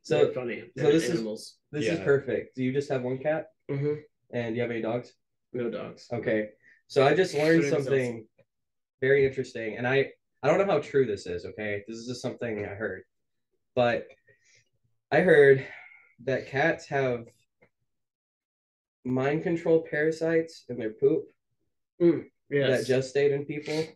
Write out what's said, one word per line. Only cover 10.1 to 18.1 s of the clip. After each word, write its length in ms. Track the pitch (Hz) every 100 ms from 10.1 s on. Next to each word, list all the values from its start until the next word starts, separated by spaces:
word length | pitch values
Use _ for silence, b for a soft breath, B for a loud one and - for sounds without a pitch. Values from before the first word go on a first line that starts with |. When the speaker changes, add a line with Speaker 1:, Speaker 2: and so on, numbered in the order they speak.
| - _ _
Speaker 1:
I 40 | 135
don't 100 | 180
know 80 | 202
how 80 | 156
true 260 | - 139 120
this 200 | 98 90
is, 200 | 87 90
okay? 380 | - 107 101 107
This 100 | 113
is 80 | 117
just 140 | 123
something 440 | 123 110 120 104 101
I 40 | 101
heard. 280 | 107 95 - _ _ _ _ _ _ -
But 300 | 120 113 - - _ b b b _ _ _ _ _
I 120 | 147
heard 440 | 180 151 139 135 B B B B B _ 120
that 220 | 123 -
cats 380 | 131 160 156 -
have 360 | 139 131 117 113 _ _ _ _ _ _ _ _